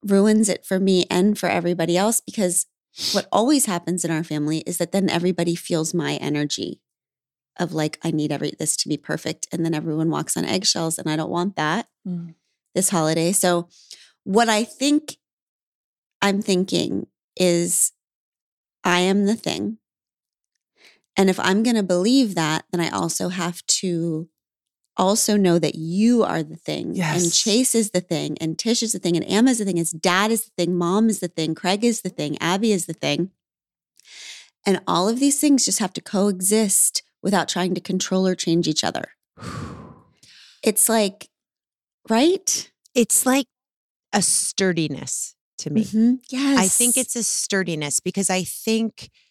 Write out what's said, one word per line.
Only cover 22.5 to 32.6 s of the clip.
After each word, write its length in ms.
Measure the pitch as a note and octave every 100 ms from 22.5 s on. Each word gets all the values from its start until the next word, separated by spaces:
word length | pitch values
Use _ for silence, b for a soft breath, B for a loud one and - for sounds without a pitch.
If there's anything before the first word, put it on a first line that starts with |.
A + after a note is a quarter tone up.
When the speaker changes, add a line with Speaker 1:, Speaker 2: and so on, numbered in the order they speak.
| D#3+ -
Speaker 1:
then 80 | F3
I 80 | E3
also 400 | G2 E3+ - F3+
have 360 | F#3 E3+ F3 -
to 600 | - F#3+ E3+ E3+ D#3 F3 _ _ _ _ _ _ -
also 400 | F#3 G#3+ - G#3
know 200 | F#3+ E3+
that 160 | D#3
you 480 | - D#3+ F3+ A3 A#3+
are 200 | G#3+ E3
the 120 | D3+ D#3
thing, 320 | - D3+ -
and 80 | F3+
Speaker 2:
Yes. 380 | E3 D#3+ E3+ -
Speaker 1:
Chase 320 | - G#3 B3+
is 180 | A3+ G#3
the 80 | F3+
thing, 340 | F3 D#3+ D3 D#3+
and 160 | D#3+ D#3+
Tish 240 | A3+ B3
is 100 | A3+
the 60 | F#3+
thing, 180 | E3 E3+
and 80 | -
Emma 240 | G3 B3+
is 60 | A#3
the 60 |
thing, 140 | G3 E3+
and 240 | E3 E3
Dad 280 | F#3 F3+ G#3+
is 140 | A3+
the 60 | -
thing, 260 | - F3 F3+
Mom 320 | E3+ F#3+ A3+
is 120 | G#3
the 80 | F3
thing, 260 | - D#3+
Craig 280 | D#3+ F3+ G3+
is 200 | A#3 G#3+
the 80 | F#3
thing, 260 | - D3 D3+
Abby 300 | E3 F#3+